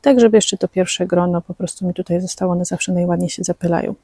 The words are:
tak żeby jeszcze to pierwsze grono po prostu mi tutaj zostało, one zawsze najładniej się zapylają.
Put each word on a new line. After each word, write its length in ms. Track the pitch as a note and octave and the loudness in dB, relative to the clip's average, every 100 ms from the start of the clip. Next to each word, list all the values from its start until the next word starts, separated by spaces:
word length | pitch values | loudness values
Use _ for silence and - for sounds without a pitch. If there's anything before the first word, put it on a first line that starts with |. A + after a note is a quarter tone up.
tak 180 | C#4+ B3+ | 4 6
żeby 180 | A3+ G#3+ | 6 6
jeszcze 200 | - F#3+ | 2 -4
to 100 | F#3 | -4
pierwsze 400 | F#3 F3+ - F#3 | -2 -2 -2 0
grono 340 | F3 F3+ F3 | 0 2 -2
po 120 | - | -4
prostu 340 | F3 F3+ - F#3 | -8 -8 -4 -6
mi 60 | |
tutaj 280 | F3 - F3 | -4 -2 -2
zostało, 300 | F3+ - F#3 | -2 -4 -2
one 140 | F3+ F3 | -2 -2
zawsze 260 | F3 - | -4 -2
najładniej 380 | F3 F3 F3 F3 | 0 0 0 -2
się 140 | - | -4
zapylają. 520 | F#3 F3 E3+ E3+ - G#3 | -6 -4 -2 -2 -2 -8